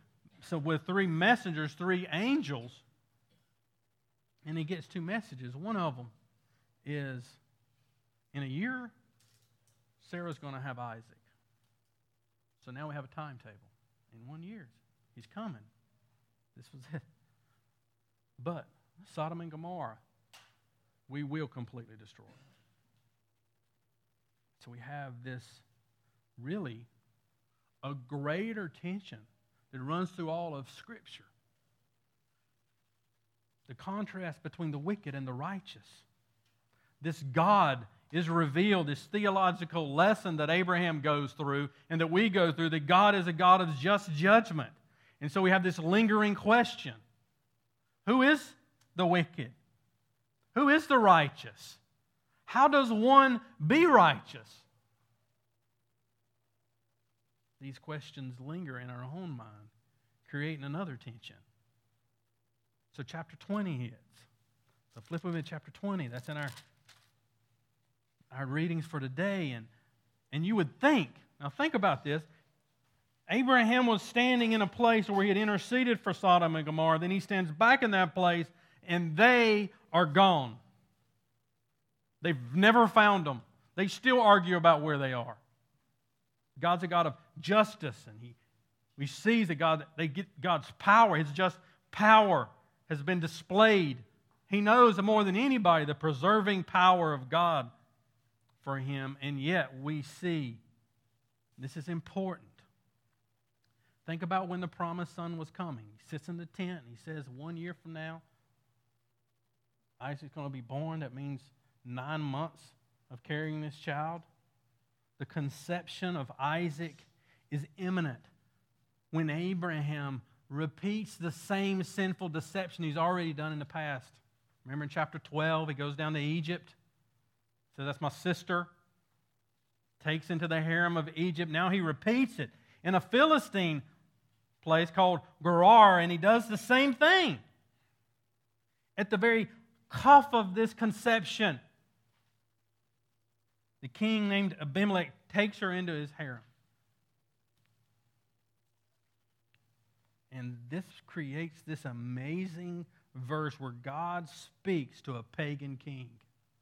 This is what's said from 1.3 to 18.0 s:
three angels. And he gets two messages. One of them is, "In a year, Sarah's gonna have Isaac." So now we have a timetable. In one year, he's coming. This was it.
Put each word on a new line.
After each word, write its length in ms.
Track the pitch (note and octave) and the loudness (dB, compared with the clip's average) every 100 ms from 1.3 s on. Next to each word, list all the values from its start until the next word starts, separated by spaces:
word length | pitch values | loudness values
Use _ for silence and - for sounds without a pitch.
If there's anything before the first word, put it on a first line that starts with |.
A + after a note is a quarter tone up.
| A#3 F#3+ D#3 D3+ | 2 0 -6 -6
three 340 | - F3+ F3+ F3+ | -6 -2 -2 -2
angels. 600 | D#3 A#3 C#4+ D3+ C3 A#2+ - _ _ _ _ _ _ _ _ _ _ _ _ _ _ _ _ D#3 | -4 -2 -2 -2 -8 -10 -18 _ _ _ _ _ _ _ _ _ _ _ _ _ _ _ _ -10
And 100 | D#3+ | -8
he 80 | |
gets 220 | D#3 F3 - | -8 -10 -10
two 160 | F3+ | -10
messages. 520 | E3 A3 - B2+ B2 | -8 -8 -10 -14 -14
One 220 | C3 G3 G#3+ | -12 -8 -4
of 200 | E3 B2 | -4 -6
them 120 | A#2+ - _ _ _ _ _ _ | -14 -20 _ _ _ _ _ _
is, 400 | C#3 D3 C#3 B2+ A#2 _ _ _ _ _ _ _ _ _ _ | -10 -10 -8 -12 -16 _ _ _ _ _ _ _ _ _ _
"In 100 | C#3 | -12
a 40 | C3+ | -8
year, 440 | C#3 A#3 B3+ A#3+ _ _ _ _ _ _ _ _ _ _ _ _ | -6 -6 -8 -12 _ _ _ _ _ _ _ _ _ _ _ _
Sarah's 280 | F3 F3 D3 | -12 -10 -12
gonna 220 | C#3+ C3+ | -12 -12
have 180 | C#3 B2 | -12 -12
Isaac." 260 | A#2+ A2+ - _ _ _ _ _ _ _ _ _ _ _ _ _ _ _ | -14 -16 -20 _ _ _ _ _ _ _ _ _ _ _ _ _ _ _
So 80 | - | -18
now 160 | B2+ D3+ | -14 -12
we 60 | |
have 100 | D3 | -12
a 100 | C3 | -14
timetable. 440 | - D3+ B2 A2+ G2+ _ _ _ _ _ A2+ | -14 -16 -16 -20 -20 _ _ _ _ _ -20
In 80 | A#2+ | -20
one 160 | D#3 | -18
year, 240 | F3 A3 B2+ _ _ _ _ | -18 -20 -20 _ _ _ _
he's 120 | - - | -20 -20
coming. 300 | G3+ A3 C#3+ - _ _ _ _ _ _ _ _ - | -14 -12 -14 -20 _ _ _ _ _ _ _ _ -20
This 100 | B2 | -20
was 100 | C3+ B2+ | -20 -16
it. 80 | D3+ - _ _ _ _ _ _ _ _ _ | -16 -16 _ _ _ _ _ _ _ _ _